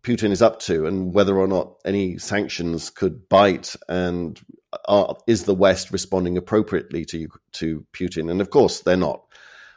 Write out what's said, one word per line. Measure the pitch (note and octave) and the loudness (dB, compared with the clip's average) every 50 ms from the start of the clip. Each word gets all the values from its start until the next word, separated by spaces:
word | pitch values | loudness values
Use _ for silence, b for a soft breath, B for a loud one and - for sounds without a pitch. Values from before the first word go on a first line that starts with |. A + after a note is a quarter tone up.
| - | -4
Putin | B2+ A#2+ - A2 G2+ | -4 -2 0 2 0
is | G2 F2 | 4 4
up | A#2 A2 - - | 4 4 4 0
to | - - E2+ D#2+ D#2 | -4 -2 -2 -2 0
and | E2 G2 F#2+ F#2 F2+ F2 | -2 -2 -4 -4 0 2
whether | G2+ G2 G2 G2 | 2 4 4 4
or | F#2+ F#2+ | 2 2
not | F#2+ F#2+ F2 - - - _ - | 2 0 -2 -2 -4 -10 _ -6
any | F#2+ G2 G2+ F#2+ F2+ E2+ | -4 -2 -2 -2 -4 -6
sanctions | - - - G2 G#2 F#2+ - - - F2 E2+ E2 D#2+ - - | -8 -8 -4 -4 -2 -2 -4 -6 -6 -4 -4 -4 -6 -8 -10
could | - - G2+ F2+ D#2+ - - | -6 -2 -2 -2 -2 -4 -2
bite, | _ G2 F#2+ G#2 G2 F2 - - - - - - - | _ 6 6 6 6 4 0 -4 -12 -16 -16 -10 -6
and | E2+ F#2 F2+ F2+ F2 F2 E2+ E2 - - - - - _ _ _ - - - | -4 -2 -2 -2 -2 -4 -6 -8 -10 -14 -20 -20 -20 _ _ _ -16 -10 -2
are, | - G2+ G2+ F#2 - E2 - _ | 0 2 2 2 0 -4 -6 _
is | A#2 A2+ G2+ - | 0 0 0 0
the | G#2 F#2+ | -2 2
West | F#2 G2 F#2+ F#2 F2+ - - | 4 4 4 4 2 -2 -6
responding | G2 F#2 - - F#2+ F#2 F2+ F2 F2+ | -8 -8 -6 -4 -4 -2 -2 -2 -2
appropriately | F2+ - - G#2+ A2 G#2+ - - A2 - - - E2 D2+ | -4 -4 0 0 0 0 0 -2 -4 -4 -6 -8 -8 -8
to, | - - E2 D#2+ D#2 - - _ _ - | -8 -10 -10 -10 -12 -14 -20 _ _ -10
to | - D#2+ E2 D#2+ D2 - _ | -6 -6 -6 -6 -6 -10 _
Putin? | - - F#2 F2 - E2 D#2+ E2 | -10 -8 -8 -6 -6 -6 -4 -2
And | F2 G2 | -2 -2
of | G2+ - | -2 2
course, | - C#3+ A2 F2 - - | 4 4 4 4 2 0
they're | - F2+ F2+ | 0 2 2
not. | F#2 F2+ D2 - - _ B B B B B B B B B B | 2 2 0 -4 -6 _ B B B B B B B B B B